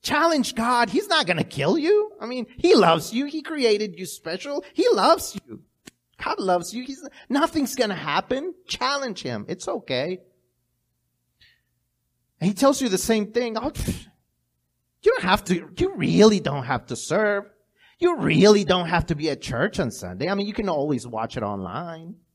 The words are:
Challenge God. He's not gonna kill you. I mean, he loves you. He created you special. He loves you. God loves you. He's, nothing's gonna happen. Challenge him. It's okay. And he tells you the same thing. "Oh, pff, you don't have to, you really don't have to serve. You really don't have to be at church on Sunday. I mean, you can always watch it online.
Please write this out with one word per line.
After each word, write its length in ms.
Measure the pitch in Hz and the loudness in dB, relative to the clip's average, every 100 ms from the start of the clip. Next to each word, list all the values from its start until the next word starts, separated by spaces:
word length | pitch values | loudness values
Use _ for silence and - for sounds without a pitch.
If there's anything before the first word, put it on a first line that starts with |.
Challenge 500 | - 294 330 311 240 | -2 2 2 2 0
God. 360 | - 233 247 233 | -2 0 2 2
He's 180 | 226 403 | 0 0
not 180 | 320 180 | 0 0
gonna 180 | 170 | -2
kill 340 | - - 143 294 | -2 -2 0 2
you. 340 | 302 415 427 - | 4 2 2 -6
I 60 | 220 | -10
mean, 200 | 254 226 - | -8 -10 -2
he 160 | 349 | 6
loves 400 | 339 175 165 156 | 6 8 4 0
you. 100 | 226 | -6
He 160 | 285 311 | -4 -8
created 580 | 285 311 247 208 214 165 | -10 0 2 2 0 -8
you 60 | |
special. 580 | 185 - - 185 277 285 - | -14 -12 -10 -10 -6 -8 -8
He 120 | - 440 | 0 2
loves 440 | 339 220 330 - 202 - | 4 4 4 0 -12 -14
you. 160 | 110 _ _ - _ _ _ | -18 _ _ -20 _ _ _
God 160 | - 415 | -8 -4
loves 360 | 190 180 175 | 2 0 0
you. 100 | 220 | -10
He's, 240 | 254 269 285 - - | -10 -14 -16 -20 -4
nothing's 440 | 277 330 320 262 | 0 0 0 -2
gonna 200 | - 220 | 0 -2
happen. 600 | 180 151 151 - 254 349 - _ | -2 -2 -2 -2 -4 -6 -12 _
Challenge 560 | - 254 285 262 202 | -4 -2 -2 -6 -8
him. 240 | 143 113 120 | -6 -8 -8
It's 180 | 185 - | -10 -6
okay. 540 | 294 - 123 147 185 _ _ _ _ _ _ _ _ _ _ _ _ _ _ _ _ _ _ _ _ _ _ | -8 -4 -4 -4 -6 _ _ _ _ _ _ _ _ _ _ _ _ _ _ _ _ _ _ _ _ _ _
And 100 | 170 | -4
he 60 | |
tells 280 | 196 269 269 | 2 2 2
you 80 | 262 | 0
the 80 | 185 | -2
same 340 | - 226 214 | 0 0 0
thing. 240 | 233 240 220 | -2 -2 -4
"Oh, 140 | 254 | -6
pff, 360 | - - - - _ _ _ _ _ _ _ _ _ | -6 -6 -6 -10 _ _ _ _ _ _ _ _ _
you 100 | - | 0
don't 120 | 494 | 0
have 180 | 185 185 | 0 0
to, 260 | - 175 160 - | 0 -2 -2 -4
you 160 | 370 370 | -4 -2
really 420 | 156 165 214 208 | 0 6 6 6
don't 260 | 147 143 | -2 -6
have 200 | 123 127 - | -4 -6 -4
to 100 | 123 | -10
serve. 500 | - 170 214 101 202 _ _ _ _ _ | -2 0 0 -2 -6 _ _ _ _ _
You 180 | 349 330 | 0 0
really 460 | - 156 196 208 | 2 6 8 8
don't 240 | 180 180 170 | 6 0 2
have 180 | 170 160 | -2 0
to 80 | |
be 160 | 151 151 | -2 -2
at 100 | 139 | -4
church 400 | - 123 180 - | -4 -2 -2 -2
on 100 | 117 | -6
Sunday. 380 | - 90 90 151 | -6 -12 -6 -4
I 60 | |
mean, 120 | 196 202 | -2 -4
you 60 | |
can 160 | 208 202 | -4 -2
always 380 | 156 143 131 120 | -2 0 -2 -4
watch 320 | 110 113 - | -8 -6 -4
it 40 | |
online. 760 | 104 101 92 104 175 165 165 220 _ | -6 -6 -6 -8 -10 -14 -16 -20 _